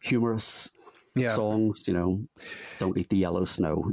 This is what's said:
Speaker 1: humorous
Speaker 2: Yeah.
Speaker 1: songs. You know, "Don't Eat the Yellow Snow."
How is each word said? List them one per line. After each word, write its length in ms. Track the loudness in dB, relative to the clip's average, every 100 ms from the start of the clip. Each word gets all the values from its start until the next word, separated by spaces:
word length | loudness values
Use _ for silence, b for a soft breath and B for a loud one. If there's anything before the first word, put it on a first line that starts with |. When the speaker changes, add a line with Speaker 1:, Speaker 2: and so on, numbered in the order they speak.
Speaker 1:
humorous 680 | -2 2 2 0 0 0 -2 _ B B B -2
Speaker 2:
Yeah. 120 | 2
Speaker 1:
songs. 580 | 2 2 2 2 0 0
You 80 |
know, 240 | 0 2 -2 -4 -14 B B B B
"Don't 180 | -2 -2
Eat 100 | 0
the 60 | 0
Yellow 260 | 2 0
Snow." 480 | 0 0 0 0 -2